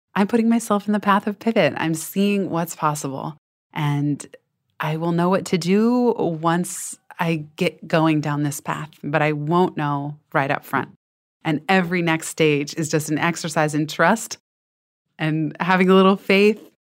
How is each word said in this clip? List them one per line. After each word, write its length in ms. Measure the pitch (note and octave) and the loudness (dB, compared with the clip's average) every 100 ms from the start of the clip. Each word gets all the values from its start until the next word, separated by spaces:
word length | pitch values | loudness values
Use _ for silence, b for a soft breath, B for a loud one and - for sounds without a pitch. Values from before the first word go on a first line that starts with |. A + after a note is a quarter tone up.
| _ | _
I'm 120 | F#3 G3 | -2 0
putting 220 | A#3 A3+ | 0 2
myself 380 | A#3 - G3+ G#3 | 0 0 -2 0
in 60 | |
the 80 | G#3 | -2
path 260 | G3+ G3+ G#3 | 2 2 0
of 120 | G3+ | -6
pivot. 360 | A3+ A3 D3 - | -2 2 2 0
I'm 180 | D#3+ | -4
seeing 560 | D#3 - G3 G3+ G3+ F3+ | -4 -4 -2 0 0 -2
what's 240 | E3 E3+ | -2 -4
possible, 640 | - D#3 D3 C#3+ C3+ D#3 D#3 _ _ _ | -4 -4 -2 -6 -8 -10 -12 _ _ _
and 540 | - D3 C#3+ D3 C#3+ - - _ _ _ - | -4 -2 0 -2 -4 -8 -20 _ _ _ -8
I 160 | D3+ D#3+ | -6 -4
will 160 | E3+ | -2
know 160 | E3+ F3 | 0 2
what 160 | F#3+ F#3 | 0 0
to 120 | F3+ | -2
do 540 | E3 G3+ A3+ B3 A#3+ - | 2 2 2 2 2 0
once 800 | F#3+ D#3+ E3 E3+ F3 - - - - - | -2 -2 0 0 -2 -8 -12 -14 -14 -6
I 280 | E3+ D#3+ D3+ - | -2 -2 -4 -4
get 300 | F3+ - - | -4 -4 -2
going 340 | E3 D#3+ D#3 | 2 2 2
down 220 | D3 D3 | 0 -2
this 180 | D3 - | -2 -4
path, 300 | - D3+ D3+ - | -8 -8 -10 -12
but 180 | D3+ D3+ | -4 0
I 100 | D3+ | 0
won't 440 | D3+ D3 F3 F3+ - | 0 0 2 2 0
know 400 | D3 C#3+ C#3+ D3 _ | -4 -4 -6 -10 _
right 180 | D#3 C#3 | -2 0
up 140 | D3 | -2
front. 260 | - C3+ - - _ _ _ _ | -4 -6 -6 -12 _ _ _ _
And 180 | D#3+ D3+ - | -4 -2 2
every 340 | F#3+ E3+ F3+ | 2 2 0
next 260 | E3+ D#3+ - | 0 -2 -2
stage 460 | - D#3 D3 D3 | 0 2 2 -2
is 140 | - D3+ | -6 -2
just 220 | D#3+ D3+ | -2 -2
an 80 | D#3 | -2
exercise 560 | E3+ E3 E3+ E3 D3+ | -2 -2 -4 -2 0
in 120 | D3+ D3+ | 0 -2
trust 520 | - E3+ A3+ - - _ _ _ _ _ _ _ - | 2 2 2 -4 -14 _ _ _ _ _ _ _ -6
and 380 | D#3 D#3 D3+ - | -2 -2 -2 -4
having 300 | F3 F#3 F#3 | 0 4 6
a 40 | |
little 220 | F#3+ F#3+ G3 | 6 6 4
faith 540 | - G3 G#3 A3 - _ _ | 2 4 4 2 -4 _ _